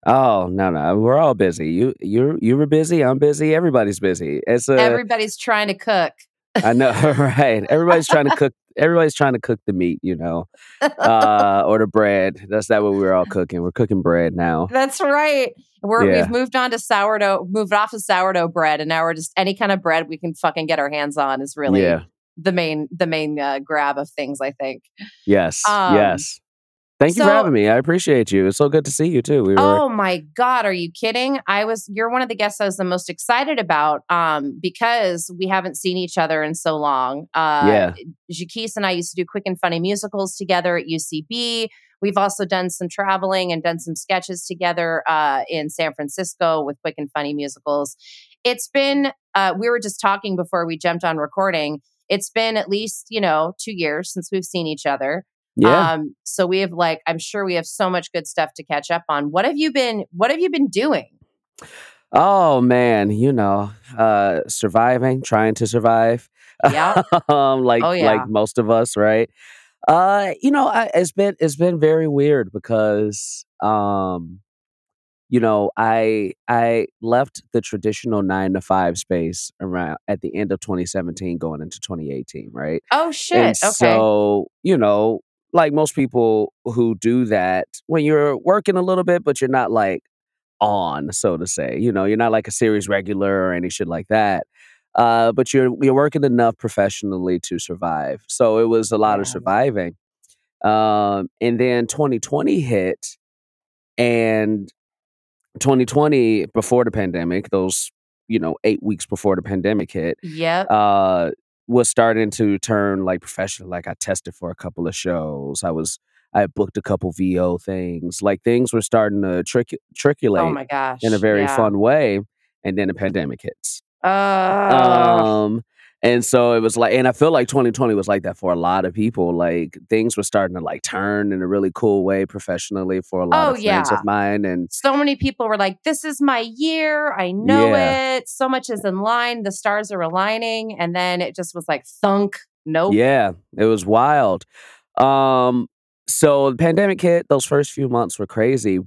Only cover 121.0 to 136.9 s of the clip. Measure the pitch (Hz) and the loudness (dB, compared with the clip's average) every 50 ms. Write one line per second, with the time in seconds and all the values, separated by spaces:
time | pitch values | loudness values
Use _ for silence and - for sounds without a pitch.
121 | 120 113 110 101 98 107 104 101 101 - 135 131 113 107 101 98 104 117 139 156 | 0 0 0 2 2 2 2 2 2 2 2 2 2 2 2 2 4 4 4 4
122 | 147 113 98 98 104 _ _ _ _ _ _ _ _ 101 95 98 101 95 92 - | 2 2 0 -2 -4 _ _ _ _ _ _ _ _ -4 -2 -2 -2 -2 -2 -4
123 | 98 95 87 95 80 69 60 - - - - _ - - - - _ _ _ _ | -4 -4 -2 -2 -4 -4 -8 -10 -12 -14 -14 _ -10 -12 -12 -12 _ _ _ _
124 | - 185 190 196 196 196 196 190 185 190 190 202 202 196 131 131 127 127 123 120 | -2 0 0 0 0 0 0 0 0 0 0 0 0 2 2 4 4 4 4 4
125 | 120 120 117 113 110 110 107 107 107 104 107 117 113 _ _ _ - - _ _ | 4 4 4 4 2 2 2 0 0 0 -2 -4 -6 _ _ _ -20 -20 _ _
126 | - 117 120 120 117 - - 127 120 120 120 117 110 113 107 117 117 107 104 131 | 2 2 2 2 2 2 4 4 4 6 4 4 2 2 2 2 2 2 4 4
127 | 127 127 123 - 147 165 165 139 123 - - 139 127 120 107 123 131 117 107 101 | 4 2 4 4 2 4 4 2 2 2 0 2 2 2 2 2 0 2 2 0
128 | 95 101 101 98 82 87 90 _ - 90 87 85 85 87 92 95 92 92 85 104 | 0 0 0 0 0 -4 -8 _ -2 -2 0 0 0 0 0 0 -2 -2 -2 -2
129 | 107 113 113 - 90 87 87 85 87 85 85 85 82 82 - - - _ 113 110 | -2 -2 0 0 0 0 0 0 0 0 0 -2 -4 -4 -8 -20 -4 _ 0 0
130 | 110 117 - - 98 - - 104 98 90 90 90 82 76 73 71 - - - 95 | 2 0 -2 -2 -6 -2 0 0 0 0 -4 -6 -8 -8 -8 -8 -10 -8 -6 -4
131 | 98 101 104 104 101 101 98 92 92 90 98 101 98 92 87 - - 110 101 98 | -2 -2 -2 -2 -2 -2 -2 -2 -2 -2 0 0 0 -2 -2 0 0 2 2 2
132 | 92 95 98 95 98 95 - 101 - - 90 87 - - 104 98 95 92 95 92 | 2 0 0 0 -2 -4 -6 -14 -8 -6 -8 -6 -6 -8 -8 -6 -4 -2 -4 -4
133 | 90 _ - 92 90 87 - 311 320 294 254 233 208 208 190 175 156 135 113 104 | -4 _ -4 -4 -2 0 2 2 2 2 -2 -2 -2 0 0 0 0 0 -2 -2
134 | 104 104 101 104 101 101 101 104 101 95 90 90 87 85 - - - 277 269 285 | 0 0 0 0 0 0 -2 -2 -2 -2 -2 -4 -6 -6 -8 -2 -2 0 0 2
135 | 294 285 277 269 - 277 226 _ 240 220 214 202 196 190 190 _ _ 311 311 - | 0 0 -2 -2 -4 -4 -4 _ -4 -2 0 0 0 -2 -2 _ _ -4 -4 -4
136 | - 311 285 - 285 285 262 233 226 233 226 240 302 320 320 320 311 311 | -4 -8 -4 0 0 0 0 0 -4 -6 -6 -4 -4 -2 -2 0 0 0